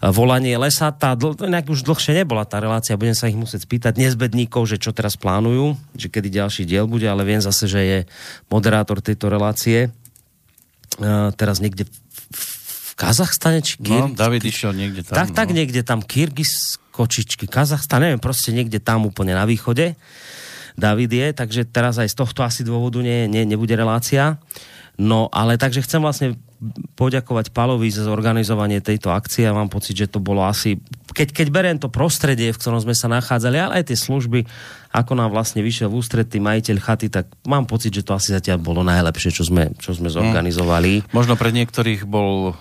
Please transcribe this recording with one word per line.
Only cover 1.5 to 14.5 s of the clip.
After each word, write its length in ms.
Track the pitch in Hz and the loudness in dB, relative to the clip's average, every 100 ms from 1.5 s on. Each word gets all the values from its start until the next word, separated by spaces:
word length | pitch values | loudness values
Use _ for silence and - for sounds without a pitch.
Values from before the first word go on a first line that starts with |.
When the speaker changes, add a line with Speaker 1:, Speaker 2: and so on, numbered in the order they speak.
| 175 143 | -2 0
Speaker 1:
už 160 | 151 127 | -2 0
dlhšie 320 | 160 - 156 | 0 2 2
nebola 240 | 190 113 | 2 0
tá 160 | 104 104 | -2 -2
relácia, 400 | 110 113 113 104 | 0 -2 0 0
budem 160 | 117 | 0
sa 160 | 110 117 | 0 0
ich 80 | 107 | -2
musieť 240 | 113 107 | -4 -8
spýtať 320 | - 123 127 127 | -4 -2 0 2
nezbedníkov, 640 | 131 120 123 117 120 123 113 | 2 2 0 0 0 0 -2
že 80 | |
čo 160 | 104 - | -2 -4
teraz 240 | 104 104 | -4 -4
plánujú, 640 | - 98 95 113 123 143 147 - | -2 -2 0 2 2 0 -2 -8
že 160 | - 104 | -12 -6
kedy 240 | 113 98 | -4 -2
ďalší 320 | 98 101 - 87 | -2 -2 -4 -2
diel 240 | 95 110 | 0 2
bude, 160 | 117 107 | 0 0
ale 160 | 98 | 0
viem 160 | 98 107 | 2 2
zase, 320 | 101 98 101 | 2 0 0
že 80 | 98 | 2
je 200 | 95 95 90 - - - _ | 2 0 -2 -10 -18 -18 _
moderátor 480 | 107 104 107 104 101 | 2 4 2 2 -2
tejto 320 | 104 104 104 | -2 -2 0
relácie, 560 | 104 104 104 - 117 123 | 0 0 0 2 2 2
e, 1200 | - - _ _ _ _ _ _ _ - - 104 104 104 | -4 -20 _ _ _ _ _ _ _ -12 -4 0 0 0
teraz 320 | 98 104 95 | 0 -2 0
niekde 240 | 104 95 101 | -4 -4 -10
v, 80 | - _ - - | -10 _ -20 -18
v, 60 | - - - | -12 -12 -12
v 340 | - - - - | -14 -14 -14 -6
Kazachstane, 640 | - 117 180 - 165 160 | 0 2 2 0 2 2
či 160 | 143 - | 0 -6
Speaker 2:
No, 320 | 107 117 135 | 0 2 2
Speaker 1:
Kyr-, 80 | 113 | 0
Speaker 2:
David 240 | 113 120 | 0 2
išiel 320 | 110 | -2